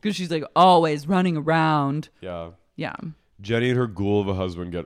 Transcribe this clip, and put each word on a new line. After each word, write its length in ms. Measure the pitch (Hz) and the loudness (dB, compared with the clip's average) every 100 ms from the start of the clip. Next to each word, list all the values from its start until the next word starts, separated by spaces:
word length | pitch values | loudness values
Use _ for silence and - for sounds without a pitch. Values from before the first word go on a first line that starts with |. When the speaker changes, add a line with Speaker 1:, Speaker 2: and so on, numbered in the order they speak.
Speaker 1:
'Cause 120 | 214 | -6
she's, 160 | 180 180 | -4 -4
like, 140 | 165 143 | -6 -2
always 520 | - 185 175 165 151 143 | 4 6 6 4 0 0
running 280 | 190 185 160 | 0 2 0
around. 680 | 147 160 160 151 139 147 156 _ | 0 2 2 2 0 -4 -8 _
Speaker 2:
Yeah. 300 | 92 87 85 92 _ - | -12 -10 -12 -16 _ -12
Speaker 1:
Yeah. 200 | - - 160 156 _ - | -10 -10 -12 -16 _ -14
Speaker 2:
Jenny 300 | 98 117 123 | -4 0 0
and 80 | 123 | 0
her 80 | 123 | -2
ghoul 340 | 92 98 104 | -2 0 2
of 80 | 98 | 0
a 60 | |
husband 380 | 95 92 85 87 | -2 -4 -6 -8
get 120 | 87 | -8